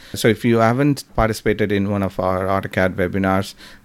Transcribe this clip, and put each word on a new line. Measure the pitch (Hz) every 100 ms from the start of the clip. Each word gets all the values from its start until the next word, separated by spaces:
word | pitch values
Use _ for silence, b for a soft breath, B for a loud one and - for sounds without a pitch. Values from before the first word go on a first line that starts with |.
| B -
So | 120
if | 110 123
you | 113
haven't | 113 123 143 139 - -
participated | 110 110 113 107 104
in | 101 98
one | 101
of | 95 -
our | 92 92 95
AutoCAD | 98 95 - 95 95
webinars, | 92 98 98 95 98 - B B